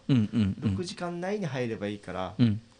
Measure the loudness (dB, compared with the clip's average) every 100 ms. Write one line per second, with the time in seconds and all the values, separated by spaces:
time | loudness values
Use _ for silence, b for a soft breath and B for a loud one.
0 | 2 4 4 2 2 2 -2 -2 -4 -6
1 | -6 -4 -4 -2 -2 -2 -2 -2 -4 -6
2 | -6 -6 -4 2 4 2 -4